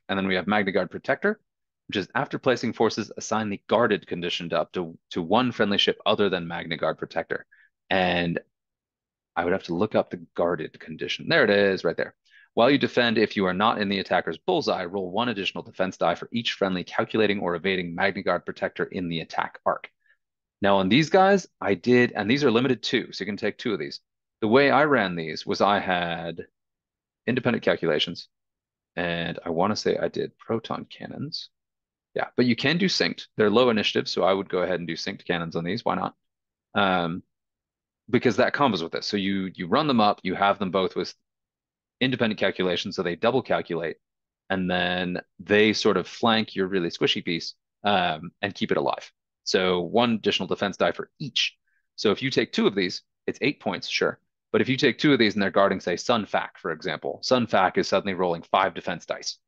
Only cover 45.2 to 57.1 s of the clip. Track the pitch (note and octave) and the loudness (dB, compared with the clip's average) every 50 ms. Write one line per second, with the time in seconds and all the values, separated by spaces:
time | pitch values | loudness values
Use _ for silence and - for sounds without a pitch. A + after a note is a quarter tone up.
45.2 | - _ _ - F2+ - G#2 G#2 G#2+ A2 G2+ - - G#2+ F#2+ F2+ E2 - - - | -8 _ _ -10 -2 2 4 6 6 4 4 2 2 2 2 2 0 -4 -6 -2
46.2 | B2 A#2 A2 A2 G#2+ - - F#2+ F#2+ F2+ G2 F#2 E2+ E2+ - - - - - G#2+ | 2 2 2 2 0 -2 -4 -4 -4 -2 0 0 -2 -2 -2 -2 0 0 0 -2
47.2 | - F2+ E2+ E2 - - - _ _ _ _ _ - G2+ G#2 F#2 F2 F2 D#2+ D#2 | -4 -4 -4 -4 -6 -8 -14 _ _ _ _ _ -2 0 2 2 2 0 -2 -4
48.2 | E2+ E2+ - - G2+ G2 - - A2 - F#2+ D#2+ C#2+ B1 - - - - _ _ | -8 -14 -10 -6 -6 -6 -4 -4 -2 0 0 0 0 -2 -2 -4 -8 -16 _ _
49.2 | _ _ _ _ - - - G2 F#2 F#2 F2+ F2+ F2 E2+ F2 A2+ B2 A#2+ A2+ G2+ | _ _ _ _ -6 0 2 2 4 2 2 0 0 0 2 2 2 2 2 0
50.2 | - G#2 - - F#2+ E2+ F2+ - G#2+ G2 - - G2 E2+ - - D#2+ - _ - | 0 0 0 0 -2 -4 -4 -2 -2 -4 -2 0 0 0 0 -2 -8 -14 _ -12
51.2 | D3+ A#2 - - - - - _ _ _ _ _ _ _ _ - - G#2+ F#2+ - | -10 -6 -2 -2 -2 -2 -4 _ _ _ _ _ _ _ _ -2 0 0 0 0
52.2 | B2+ C3+ - C3+ A#2+ - - A3 A3+ F3+ G2 G2+ F#2 F2+ - - - _ _ _ | -2 -2 0 0 -2 0 0 0 0 2 2 0 -2 -2 -4 -8 -14 _ _ _
53.2 | - - - - G#2 C#3+ D3 - - G#2+ F2+ E2+ - - - - F2+ D#2 - - | -8 -8 -6 -2 -2 -4 -4 -4 -6 -6 -6 -6 -6 -4 -2 0 0 0 -2 -4
54.2 | _ _ _ _ _ _ - A2 G#2 A#2+ C3+ C3 D3 B2 A2+ - - D3+ C#3 A2+ | _ _ _ _ _ _ 0 0 2 2 0 2 2 2 2 4 4 4 6 6
55.2 | A2+ G#2 F#2 G#2 G2 F#2+ - G2+ G2 G2 F#2+ E2+ - F#2 E2+ - - - A#2+ A2 | 4 4 2 0 -2 0 2 4 4 4 2 0 -2 -4 -4 -2 0 0 0 0
56.2 | G2 - - F#2 - - - - - F2+ D#2+ D2+ - E2+ D2+ D2 - C#2 | 0 -2 -2 -4 -4 -4 -10 -10 -8 -8 -8 -6 -6 -6 -6 -6 -6 -8